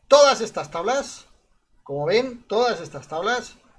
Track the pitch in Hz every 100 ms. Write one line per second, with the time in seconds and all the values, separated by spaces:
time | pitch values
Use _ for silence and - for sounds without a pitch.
0 | - 294 285 262 220 - 147 190 196 269
1 | - - - _ _ _ _ _ - 139
2 | 147 214 262 240 - 208 247 185 147 139
3 | - 156 202 247 - - _